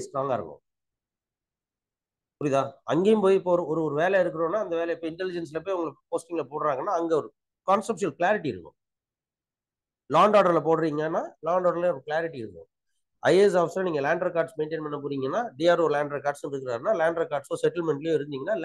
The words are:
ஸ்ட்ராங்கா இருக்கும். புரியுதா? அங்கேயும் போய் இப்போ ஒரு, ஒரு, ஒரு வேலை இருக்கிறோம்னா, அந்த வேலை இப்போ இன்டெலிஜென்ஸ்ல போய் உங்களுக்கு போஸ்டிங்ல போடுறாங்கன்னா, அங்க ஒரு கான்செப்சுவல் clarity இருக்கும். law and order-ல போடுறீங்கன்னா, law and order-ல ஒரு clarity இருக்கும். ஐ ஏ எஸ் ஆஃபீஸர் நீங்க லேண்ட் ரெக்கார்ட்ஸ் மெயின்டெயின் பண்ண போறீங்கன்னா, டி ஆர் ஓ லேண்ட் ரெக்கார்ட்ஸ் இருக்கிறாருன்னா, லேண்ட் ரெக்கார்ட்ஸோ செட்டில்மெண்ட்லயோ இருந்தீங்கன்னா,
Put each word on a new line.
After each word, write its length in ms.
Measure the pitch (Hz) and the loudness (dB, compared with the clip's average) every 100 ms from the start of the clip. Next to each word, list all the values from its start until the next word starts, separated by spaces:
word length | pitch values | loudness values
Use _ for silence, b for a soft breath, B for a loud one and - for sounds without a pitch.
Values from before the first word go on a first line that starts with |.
| - | -2
ஸ்ட்ராங்கா 300 | 139 139 117 | -4 -2 -4
இருக்கும். 240 | 82 73 _ _ _ _ _ _ _ _ _ _ _ _ _ _ _ _ _ - | -6 -14 _ _ _ _ _ _ _ _ _ _ _ _ _ _ _ _ _ -6
புரியுதா? 200 | 143 135 135 - - | -2 0 -2 -6 -2
அங்கேயும் 320 | 143 196 220 | 2 4 4
போய் 140 | 190 196 | 4 2
இப்போ 120 | 180 175 | 2 0
ஒரு, 80 | 151 | 0
ஒரு, 80 | 156 156 | -2 -2
ஒரு 80 | 143 | 0
வேலை 180 | 175 196 | 2 2
இருக்கிறோம்னா, 380 | 180 160 165 208 | 0 -2 -2 -2
அந்த 120 | 190 165 | -4 -4
வேலை 120 | 170 165 | -4 -4
இப்போ 120 | 165 | -6
இன்டெலிஜென்ஸ்ல 500 | 165 185 175 165 156 170 | -6 -6 -6 -8 -8 -4
போய் 100 | 185 | -4
உங்களுக்கு 240 | 160 135 _ | -4 -8 _
போஸ்டிங்ல 320 | 165 - 165 131 | -8 -6 -8 -6
போடுறாங்கன்னா, 420 | 147 151 131 180 175 | -2 0 0 0 -2
அங்க 140 | 165 156 | 2 0
ஒரு 80 | 113 _ _ _ - | 0 _ _ _ 0
கான்செப்சுவல் 480 | 202 214 185 185 - | 0 0 -4 -4 0
clarity 300 | 170 208 156 | 0 0 -2
இருக்கும். 220 | 92 80 - _ _ _ _ _ _ _ _ _ _ _ _ - | -6 -10 -20 _ _ _ _ _ _ _ _ _ _ _ _ 0
law 140 | 151 202 | 4 6
and 100 | 208 | 6
order-ல 220 | 180 165 151 | 6 4 2
போடுறீங்கன்னா, 520 | 160 160 147 156 185 320 - 160 | 2 0 -2 -2 -2 -4 -6 -2
law 80 | 180 | 0
and 100 | 180 | 2
order-ல 220 | 165 180 143 | 2 0 -2
ஒரு 60 | 139 | -4
clarity 320 | 156 165 143 | -4 -4 -6
இருக்கும். 260 | 104 87 - _ _ _ _ _ | -12 -14 -20 _ _ _ _ _
ஐ 80 | 123 175 | 4 6
ஏ 40 | 208 | 6
எஸ் 100 | 180 | 4
ஆஃபீஸர் 260 | 160 185 185 | 2 0 -2
நீங்க 140 | 151 143 | 0 0
லேண்ட் 180 | 175 180 | 0 -2
ரெக்கார்ட்ஸ் 280 | 165 165 - | -2 -2 -4
மெயின்டெயின் 240 | 156 160 151 | -6 -6 -6
பண்ண 120 | 147 | -8
போறீங்கன்னா, 380 | 143 139 131 185 240 131 | -6 -4 -4 -4 -6 0
டி 80 | 165 | 2
ஆர் 80 | 175 | 4
ஓ 20 | 160 143 | 4 2
லேண்ட் 180 | 147 143 | -2 -4
ரெக்கார்ட்ஸ் 280 | 139 143 151 | -4 -4 -6
இருக்கிறாருன்னா, 460 | 139 127 117 156 165 | -8 -6 -4 -2 0
லேண்ட் 180 | 160 170 | 0 0
ரெக்கார்ட்ஸோ 340 | 156 143 - 160 | -2 -4 -4 -2
செட்டில்மெண்ட்லயோ 540 | 156 175 160 143 160 151 | -2 0 -2 -2 0 -2
இருந்தீங்கன்னா, 360 | 147 135 160 165 | -2 -6 -4 -2